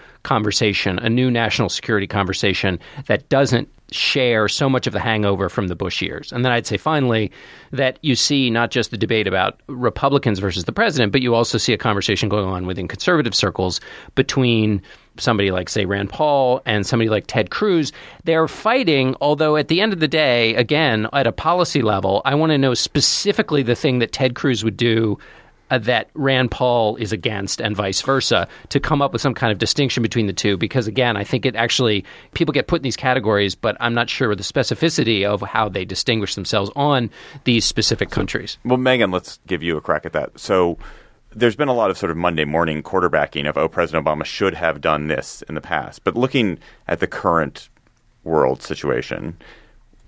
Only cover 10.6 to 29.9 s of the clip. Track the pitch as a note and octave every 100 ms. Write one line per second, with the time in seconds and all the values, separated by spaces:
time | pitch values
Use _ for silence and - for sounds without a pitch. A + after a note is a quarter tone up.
10.6 | E2+ - A3 D3+ G#2+ C3+ B2 A#2 A#2 A2+
11.6 | - G#2+ A#2+ G2+ F#2+ G2 G#2+ G#2 F#2+ F#2
12.6 | F2+ F#2+ F2+ - - F3 A#2+ - G2+ -
13.6 | F#2 - - - - - C3 - B2+ A2+
14.6 | G#2+ G2+ - - _ - - G#2+ G2 F#2
15.6 | F2+ - F#2+ G2 G2+ - D3+ C#3+ C3 B2
16.6 | - G#2+ G2 A#2+ A2 G#2+ - - G#2 -
17.6 | G#3+ F3 C#3+ - - - - D#3+ D#3+ -
18.6 | G#3+ B3+ G#3+ C#3+ C3 C3 D3 D3 D#3 D3+
19.6 | C#3+ E3 A3 F#3+ D#3 D#3+ D3 A#2+ A2+ A2
20.6 | A#2 D3+ D#3 A2 A2 C#3 A#2 A2 D#3 F3+
21.6 | E3+ D3+ A2 G2 F#2+ G2 C3+ C#3+ D#3+ D3
22.6 | C3+ A#2+ - D3+ - - G3+ G3 G#3+ D3
23.6 | A#2 A#2+ D3 B2+ A#2 - C3 A#2+ D3 A#2
24.6 | A2 G2 A#2+ A2+ A2+ G2+ - - - _
25.6 | _ C3 G#2+ A#2+ - - C3+ C3 B2+ -
26.6 | B2+ A#2+ A2 A2 G#2+ G2+ A2+ G#2 G2 -
27.6 | A2 G2+ G2+ G2 - C3+ - G#2 F2 -
28.6 | - C#3+ - D3 C#3 A#2+ C#3+ A#2 A#2+ G2+
29.6 | A2 - C#3